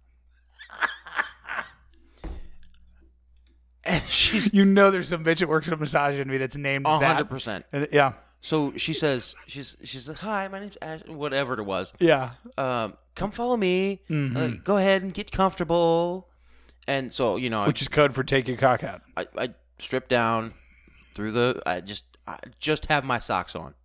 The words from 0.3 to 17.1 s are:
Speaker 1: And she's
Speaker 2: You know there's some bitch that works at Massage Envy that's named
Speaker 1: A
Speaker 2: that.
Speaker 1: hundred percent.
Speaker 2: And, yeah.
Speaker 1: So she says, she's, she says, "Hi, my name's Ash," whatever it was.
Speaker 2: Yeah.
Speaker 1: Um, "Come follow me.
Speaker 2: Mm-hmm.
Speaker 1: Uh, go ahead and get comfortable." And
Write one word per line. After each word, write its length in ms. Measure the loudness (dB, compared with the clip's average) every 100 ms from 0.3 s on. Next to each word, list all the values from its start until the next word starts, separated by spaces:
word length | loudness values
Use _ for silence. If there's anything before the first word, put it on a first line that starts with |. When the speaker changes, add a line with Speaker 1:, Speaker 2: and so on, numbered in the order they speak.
| _ _ _ -20 -6 -6 -6 -10 -8 -8 -12 -12 -10 -10 -16 _ -20 _ _ -14 -12 -14 -16 -20 -20 -20 -20 _ _ _ _ _ _ _ _ -2
Speaker 1:
And 160 | 0
she's 480 | 2 2 4 2 4
Speaker 2:
You 100 | 6
know 260 | 8 8 8
there's 180 | 6 0
some 140 | -2
bitch 160 | 0 2
that 80 | 2
works 200 | 0 0
at 100 | -4
Massage 400 | 0 2 2 0
Envy 200 | -2 -2
that's 180 | -4 -4
named 300 | -4 0 2
Speaker 1:
A 120 | 4
Speaker 2:
that. 60 | 4 2
Speaker 1:
hundred 120 | -2
percent. 380 | -6 -8 -8 -6
Speaker 2:
And, 140 | -6 2
yeah. 200 | 4 4 0 -14 _
Speaker 1:
So 320 | -4 -2 -2 -4
she 160 | -4
says, 400 | -2 0 -2 -4 -14 -16
she's, 300 | -14 -14 -16
she 160 | -14 -14
says, 200 | -14 -12
"Hi, 280 | -8 -6 -6
my 100 | -10
name's 160 | -14 -12
Ash," 180 | -12 -12 -14
whatever 480 | -8 -4 -2 -2 -4
it 40 |
was. 280 | -4 -4 -4 0
Speaker 2:
Yeah. 320 | 4 4 2 -10 -12 -6
Speaker 1:
Um, 360 | -4 -2 -4 -8 _
"Come 160 | -8 -8
follow 260 | -4 -2 0
me. 440 | 2 2 0 -4 -4
Speaker 2:
Mm-hmm. 260 | -2 -2 0
Speaker 1:
Uh, 120 | -2 -2
go 140 | 0 2
ahead 240 | 4 2
and 100 | 0
get 160 | -8 -6
comfortable." 960 | 0 0 0 0 4 4 4 0 -4 -12 _ _ -20 _ _ -4
And 260 | -4 -4